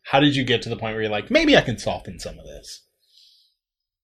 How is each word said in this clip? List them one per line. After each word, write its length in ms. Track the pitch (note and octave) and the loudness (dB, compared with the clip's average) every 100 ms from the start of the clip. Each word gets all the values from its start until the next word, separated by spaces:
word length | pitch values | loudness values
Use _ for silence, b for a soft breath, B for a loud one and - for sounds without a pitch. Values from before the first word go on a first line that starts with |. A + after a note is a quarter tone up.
how 160 | - C#3 | 0 4
did 160 | D3 | 4
you 80 | C3+ | 4
get 180 | B2 A#2 | 2 0
to 60 | A#2 | 0
the 80 | A2+ | -6
point 180 | A2+ | -4
where 80 | A2 | -2
you're 80 | A2 | -2
like, 180 | G#2+ - | -2 -4
"Maybe 260 | C#4+ D#4+ A#3 | -4 4 4
I 40 | |
can 180 | C3+ G#2+ | 4 -2
soften 400 | - F2+ - F2 | -4 -6 -8 -14
some 180 | F2 D#2+ | -14 -14
of 100 | D#2 | -16
this"? 380 | D2 - - _ _ b b b b b b _ _ _ _ | -18 -18 -20 _ _ b b b b b b _ _ _ _